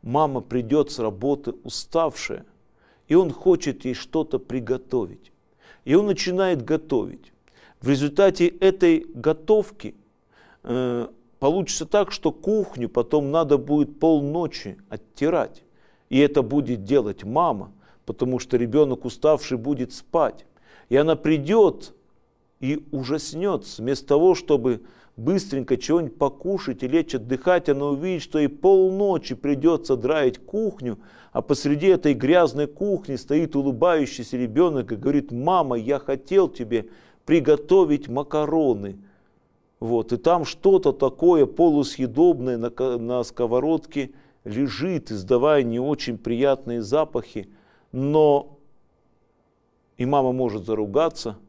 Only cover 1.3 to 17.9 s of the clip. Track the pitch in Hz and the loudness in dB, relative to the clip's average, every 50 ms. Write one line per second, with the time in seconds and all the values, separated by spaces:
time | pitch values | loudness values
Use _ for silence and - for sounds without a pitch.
1.3 | 143 139 143 - - - _ 123 - - - - - 165 165 156 120 - - - | -2 -2 -4 -10 -10 -10 _ -12 -12 -12 -12 -4 -2 -2 -2 0 -4 -6 -10 -10
2.3 | - - - _ _ _ _ _ _ _ _ _ _ _ _ _ 147 175 190 160 | -10 -12 -12 _ _ _ _ _ _ _ _ _ _ _ _ _ 4 4 4 4
3.3 | 131 - - 190 180 - - 147 127 - - 131 123 - - - - 165 151 - | -2 -2 2 2 2 4 2 -6 -6 -4 -6 -6 -6 -6 -10 -4 -4 -4 -2 -2
4.3 | - 127 - - 120 131 117 104 127 123 127 - - 123 107 87 - - _ _ | -4 -6 -6 -6 -8 -8 -4 -4 -6 -6 -4 -4 -4 -4 -4 -4 -10 -20 _ _
5.3 | _ _ _ _ _ _ _ - - _ _ - 139 180 208 208 190 - - 180 | _ _ _ _ _ _ _ -20 -20 _ _ 2 2 4 4 2 -2 -2 -2 -4
6.3 | 180 185 190 185 180 139 117 - 156 151 - - 143 120 101 92 - - _ _ | -2 0 0 0 0 -2 -2 -4 -4 -4 -2 -2 -2 -2 -2 -4 -10 -18 _ _
7.3 | _ _ _ _ _ _ _ _ _ _ - 120 143 131 143 147 143 - 196 196 | _ _ _ _ _ _ _ _ _ _ -2 -2 0 0 0 -2 2 4 4 4
8.3 | 185 185 175 175 - - 190 190 190 190 185 170 165 160 165 - - 127 117 151 | 4 4 0 0 0 2 2 2 4 4 4 4 4 2 0 -6 -14 -4 -2 -2
9.3 | 160 156 156 - 214 214 202 - - - - 107 - _ _ _ _ _ _ _ | -2 -2 2 2 2 2 2 -2 -10 -16 -16 -16 -16 _ _ _ _ _ _ _
10.3 | _ _ _ _ _ _ _ - 120 127 127 123 123 120 117 - - _ _ _ | _ _ _ _ _ _ _ -6 -4 -2 -2 -2 -4 -6 -8 -10 -14 _ _ _
11.3 | _ _ - 139 160 196 180 - - - 160 - - 208 202 - - - - 160 | _ _ 0 2 2 2 -2 -4 -6 -8 -6 0 0 0 0 0 -4 -2 -2 -4
12.3 | - - - 190 214 220 196 - - 127 120 107 - 123 117 - - 151 143 139 | -4 -2 -4 -2 0 0 -2 -4 -6 -8 -8 -2 0 -2 0 2 0 0 0 2
13.3 | 147 165 165 139 147 139 127 143 147 151 143 143 - - - 165 160 147 143 143 | 0 0 2 4 2 2 2 0 0 0 0 0 -2 0 2 4 4 2 2 -2
14.3 | 151 170 170 151 - - - 101 - - - _ 113 - - _ _ - 143 151 | -4 -4 -6 -6 -8 -10 -14 -14 -16 -16 -16 _ -16 -16 -16 _ _ -4 -2 0
15.3 | 170 160 120 - - - _ _ _ _ _ _ _ _ _ _ 131 131 143 143 | 0 0 -2 -4 -8 -20 _ _ _ _ _ _ _ _ _ _ 2 4 4 4
16.3 | 143 151 131 110 131 147 139 117 123 110 98 98 139 139 113 104 98 - - 101 | 4 0 0 0 -2 -2 -2 -2 -6 -8 -4 0 0 0 0 0 -8 -10 -10 -4
17.3 | 120 151 175 165 127 101 95 95 - _ _ _ | -2 0 0 0 -2 -4 -8 -14 -18 _ _ _